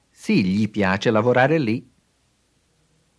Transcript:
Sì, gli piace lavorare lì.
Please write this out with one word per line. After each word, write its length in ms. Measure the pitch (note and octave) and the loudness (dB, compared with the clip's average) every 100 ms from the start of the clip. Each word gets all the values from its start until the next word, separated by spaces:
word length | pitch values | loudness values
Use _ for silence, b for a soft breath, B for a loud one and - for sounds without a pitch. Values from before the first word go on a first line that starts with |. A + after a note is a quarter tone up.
| _ | _
Sì, 340 | _ - G3+ | _ -2 0
gli 240 | F#2 G2 A2 | 0 0 -2
piace 420 | G#2+ F#2+ G2 B2 | -2 -2 0 0
lavorare 480 | G#2+ A#2+ B2 C3+ D#3+ | 0 2 2 2 0
lì. 320 | A#2 A#2+ - _ _ _ _ _ _ _ _ _ _ _ _ | -2 -6 -8 _ _ _ _ _ _ _ _ _ _ _ _